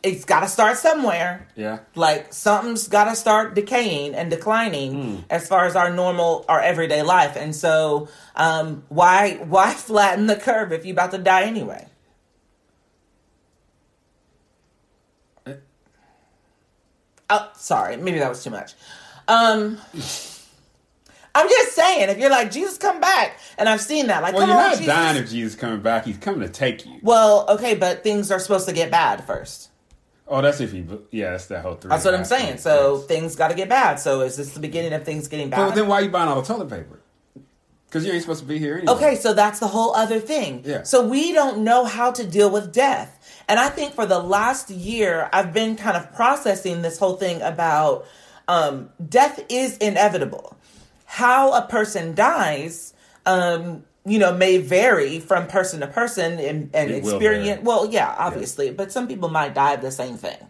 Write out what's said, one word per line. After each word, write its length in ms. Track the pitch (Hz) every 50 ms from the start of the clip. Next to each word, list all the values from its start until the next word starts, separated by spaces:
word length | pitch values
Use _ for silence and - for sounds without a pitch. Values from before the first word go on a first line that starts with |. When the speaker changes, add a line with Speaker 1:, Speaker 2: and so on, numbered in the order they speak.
| -
Speaker 1:
it's 220 | 190 175 - -
gotta 220 | - - 156 170
start 300 | - - - 214 220 240
somewhere. 680 | 226 - 320 311 302 262 214 175 170 170 180 175 190 - _ _
Speaker 2:
Yeah. 240 | 110 107 107 110 113 - _ _
Speaker 1:
Like, 360 | 165 165 156 151 - - -
something's 560 | - - - 214 208 202 220 240 233 220 -
gotta 280 | - 208 208 208 220 233
start 400 | 220 - 226 214 214 220 208 190
decaying 580 | 202 202 202 254 240 233 208 165 143 143 143 139
and 160 | - 170 170
declining 640 | 165 165 - 214 214 226 226 214 170 143 135 131 135 143 135 117 101
Speaker 2:
Hmm. 40 | 92 87 _
Speaker 1:
as 160 | 160 170 165
far 180 | - 190 180 180
as 100 | 175 165
our 160 | 185 175 175
normal, 540 | 175 180 180 185 175 175 170 170 165 - -
our 140 | - 165 147
everyday 400 | - 175 175 160 165 147 151 151
life. 340 | 147 160 180 180 156 143 -
And 200 | - 147 156 151
so, 520 | - - 165 160 156 156 151 147 147 151 - - - - - _
um, 480 | - 160 160 160 160 160 160 151 - - _
why, 500 | 147 165 180 185 185 196 208 196 170 - -
why 260 | 156 170 190 190 - -
<laughs> 140 | - - -
flatten 380 | 220 208 202 196 180 202 208
the 80 | 220 208
curve 360 | 208 - 262 233 220 208 180
if 140 | 160 165 160
you 80 | 185 180
about 160 | 175 180 185
to 60 | 190
die 260 | 190 180 190 185 180 196
anyway? 420 | 220 226 214 131 101 - - - _ _ _ _ _ _ _ _ _ _ _ _ _ _ _ _ _ _ _ _ _ _ _ _ _ _ _ _ _ _ _ _ _ _ _ _ _ _ _ _ _ _ _ _ _ _ _ _ _ _ _ _ _ _ _ _ _ _ _ _ _ _ _ _ _ _ _ _ _ _ _ _
Speaker 2:
Eh. 80 | 131 139 139 _ _ _ _ _ _ _ _ _ _ _ _ _ _ _ _ _ _ _ _ _ _ _ _ _ _ _ _ _ _ _ _ _ -
Speaker 1:
Oh, 200 | 208 208 208 - -
sorry. 420 | - - - 170 113 95 90 117
Maybe 220 | 120 170 185 170 156
that 100 | 139 127
was 140 | 123 123 -
too 60 | 131
much. 220 | 110 98 - - - _ - - - - - - - - _
Um, 500 | - 226 226 233 226 214 214 208 214 220 214 - - - 160 135 139 - - - - - - - _ _ _ _ _ _ _ _ _ _ _ _ _ _ _ - _ _
I'm 120 | 285 320
just 260 | - - 453 - - -
saying, 340 | 330 330 370 370 294 196 196
if 80 | 196
you're 140 | 190 262 277
like, 200 | 277 247 233 208
"Jesus, 260 | 185 285 370 392 370
come 220 | - - 403 359 330
back," 380 | - 370 381 - 214 - - - - - - -
and 100 | 208 220
I've 120 | 220 208
seen 260 | 208 - 302 302 277
that, 160 | 226 185 160 156
like, 100 | 185 185
Speaker 2:
Well, 80 | 196
Speaker 1:
"Come 80 | 202 -
Speaker 2:
you're 80 | -
Speaker 1:
on, 60 | - -
Speaker 2:
not 80 | 160 - -
Speaker 1:
Jesus." 80 | -
Speaker 2:
dying 300 | 139 151 165 165 160 151
if 120 | 135 117 110
Jesus 260 | 113 117 113 107 104
coming 260 | - 120 117 110 104
back. 240 | 98 113 117 113 110
He's 120 | 113 101
coming 240 | 98 - 202 196 156
to 80 | 101 90
take 360 | - - 135 131 113 - -
you. 100 | - - - -
Speaker 1:
Well, 420 | 220 233 226 220 214 208 202 - -
okay, 260 | 208 214 240 240 214
but 280 | 170 185 180 175 - -
things 280 | 214 208 208 196 -
are 80 | 196 185
supposed 280 | 190 - 202 185 190
to 60 | 190 170
get 160 | 160 165 -
bad 340 | 165 165 160 120 101 101 -
first. 440 | - 92 - - - - - - _ _ _ _ _ - _ _ _ _ _ _
Speaker 2:
Oh, 140 | - 143 135
that's 180 | 135 143 - -
if 120 | 123 104 95
you, 320 | 92 87 82 101 107 104 _
yeah, 200 | 117 110 98 90
that's 140 | 90 92 -
that 140 | - 82 - -
whole 120 | 90 85
three 140 | - - -
Speaker 1:
That's 160 | 151 - -
what 80 | 190 185
I'm 60 | 185
Speaker 2:
and 100 | 185 -
a 40 | 240
half 40 | 262
Speaker 1:
saying. 120 | 240 202 -
Speaker 2:
things, 80 | - -
Speaker 1:
So 340 | 165 151 143 139 139 139
Speaker 2:
yes. 80 | 139 139
Speaker 1:
things 300 | - 165 160 160 165 160
gotta 180 | - 160 160 170
get 140 | 175 190 190
bad. 300 | 240 269 254 180 143 143
So 220 | - 156 135 135
is 140 | 131 127 127
this 140 | 143 143 139 -
the 60 | 156
beginning 340 | 156 147 151 165 170 165 151
of 100 | 151 -
things 240 | 160 156 156 147
getting 220 | - 151 151 143 139
Speaker 2:
Well, 180 | - 190 196 196
Speaker 1:
bad? 60 | -
Speaker 2:
then 100 | 208 214
why 100 | 202 202
are 40 | 202 202
you 60 | 196
buying 200 | 175 175 170 156
all 100 | 139 135
the 60 | 127
toilet 220 | - 226 226 180 135
paper? 300 | 104 85 76 - - _ _ _ _ _ _ _ _ 139 _ _ _ _ _ _ _ _ _ _
'Cause 140 | - 160 160
you 60 | 196
ain't 100 | 175 170
supposed 200 | 165 170 160 156
to 40 | 139
be 140 | 131 151 156
here 180 | 151 143 156
anyway. 160 | 180 180 214 247
Speaker 1:
Okay, 220 | - 294 302 262
so 180 | 214 - 226 208
that's 260 | 214 208 208 208 -
the 80 | 226
whole 280 | 202 190 220 226 233 -
other 240 | 220 220 208 226 220
thing. 420 | 214 277 311 294 214 151 131 123 131
Speaker 2:
Yeah. 180 | 143 139 - -
Speaker 1:
So 200 | - 269 247 233
we 240 | 214 262 277 311 349 359
don't 260 | 311 285 269 220 214
know 260 | 214 226 240 254 247
how 260 | 220 214 226 240 254
to 120 | 247 247 233
deal 260 | 180 165 202 208 202
with 200 | 185 208 202 175
death. 460 | 165 240 269 277 - - - - - _ _ - - - -
And 120 | - 208 226
I 100 | 254 285
think 240 | 277 339 294 285 285
for 100 | - 214
the 140 | 180 190 175
last 500 | 175 180 196 202 214 247 269 262 - -
year, 600 | 196 180 175 202 233 226 208 185 170 160 156 - -
I've 180 | 190 190 175 160
been 220 | 220 220 220 220
kind 220 | 214 202 220 185
of 160 | 170 - - -
processing 680 | - 233 254 285 - - 220 190 190 - 185 170 170 170
this 160 | 165 165 -
whole 160 | 202 185 185
thing 260 | - 196 180 170 165
about, 640 | 107 160 165 165 170 160 151 151 156 147 131 - - - _ _ _ _ _ - _
um, 420 | - 175 170 156 143 135 131 - - _ _ 170
death 360 | 151 - 247 277 294 285 - - -
is 280 | 233 254 262 254 -
inevitable. 760 | - 214 208 196 170 208 208 190 170 139 107 - - - - - _ _ _ _ - _ _ _ _ _
How 480 | - - - 247 240 247 262 269 269 -
a 100 | 240 -
person 500 | - 233 226 214 208 - 190 165 165 156
dies, 800 | 175 220 277 339 294 196 156 151 139 156 165 165 - - - _ _ _ _ _ _ _
um, 580 | 185 185 185 180 175 170 165 170 175 165 170 - _ _ _ _
you 120 | 190 208 208
know, 140 | 196 180 175
may 240 | 180 185 190 185
vary 600 | 185 147 131 180 185 226 254 214 165 139 135 160 165
from 260 | - - 190 175 170
person 320 | - - 190 180 185 170 156
to 60 | 139
person 460 | 139 - 226 240 240 - 190 170 165 170 165
and, 300 | 147 151 156 151 151 - -
and 180 | 156 151 143
Speaker 2:
It 120 | - - -
will 80 | - 101
Speaker 1:
experience. 340 | 98 214 214 214 - 202
Speaker 2:
vary. 120 | 208 202 - 220
Speaker 1:
Well, 220 | 233 226 202 -
yeah, 200 | 220 226 202 135 -
Speaker 2:
Yeah. 60 | - -
Speaker 1:
obviously. 500 | 175 180 - - - - - - 139 131
But 200 | 135 196 196 196
some 160 | - 254 247
people 220 | 247 262 196 180 165
might 240 | 160 156 147 143 -
die 180 | 139 135 143 147
of 80 | -
the 100 | 131 131
same 260 | 135 - 127 127 120
thing. 200 | 107 101 90 - - -